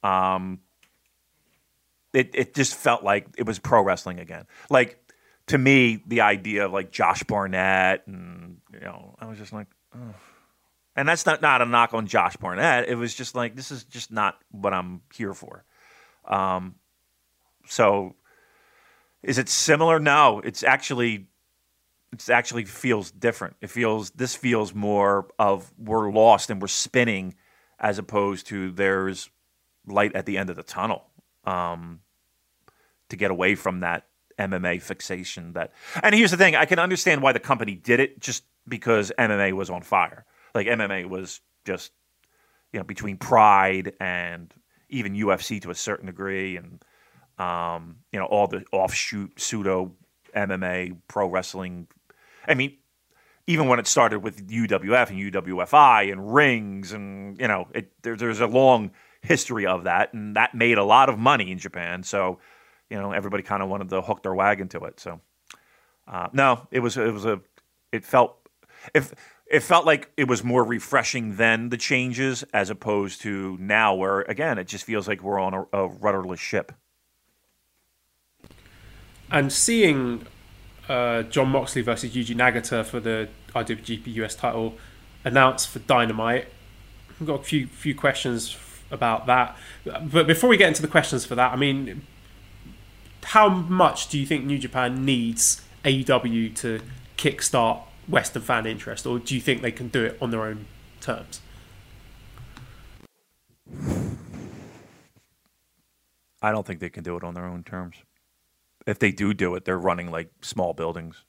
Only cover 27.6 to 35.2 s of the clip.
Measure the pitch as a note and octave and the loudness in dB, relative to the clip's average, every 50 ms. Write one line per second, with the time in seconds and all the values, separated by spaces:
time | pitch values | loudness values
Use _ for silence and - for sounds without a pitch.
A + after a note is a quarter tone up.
27.6 | _ _ _ _ - G#2+ G2+ F#2+ G2+ - - G#2 G2+ G2 G2+ F2+ - - G#2+ G2+ | _ _ _ _ -2 -2 -2 -2 -6 -4 -2 -2 0 0 -2 -6 -8 -10 -8 -6
28.6 | F#2+ F#2 F2+ F2 G2 G2 F#2+ F#2+ F#2+ F#2+ F#2+ F2+ - - _ _ _ _ _ _ | -6 -8 -4 0 0 2 2 2 0 -4 -6 -8 -12 -16 _ _ _ _ _ _
29.6 | _ _ _ _ _ - G2+ G2+ G#2 G#2+ - F#2+ F#2+ - G2+ F#2+ G2 F#2 F2 E2+ | _ _ _ _ _ -4 2 2 2 2 0 -4 -6 -4 -4 -4 -4 -6 -8 -12
30.6 | E2+ - - F#2 F#2 A2+ G2+ - _ _ _ _ _ _ _ _ _ - F#2 F2+ | -14 -14 -8 -6 -4 -4 -4 -6 _ _ _ _ _ _ _ _ _ -6 -4 -4
31.6 | F2+ E2+ F2 E2+ E2+ E2+ E2+ E2 _ _ _ _ _ _ _ _ _ _ _ _ | -4 -4 -6 -8 -12 -16 -18 -20 _ _ _ _ _ _ _ _ _ _ _ _
32.6 | _ _ _ _ _ _ _ _ _ _ - F#2 G2+ G2 F#2 F2 F2+ F#2+ G2+ F#2+ | _ _ _ _ _ _ _ _ _ _ -8 -4 -2 -2 0 0 2 0 0 0
33.6 | - F#2+ F#2 F2+ F2+ E2+ E2+ F2 - _ _ _ _ _ _ - G#2 F#2+ F#2+ F#2 | -2 -4 -4 -2 -4 -4 -4 -4 -8 _ _ _ _ _ _ -8 -6 -4 -4 -4
34.6 | F2+ F2+ F2 F2+ - - F#2+ - - - F#2+ F#2 | -2 -2 -4 -4 -6 -12 -14 -12 -10 -12 -10 -10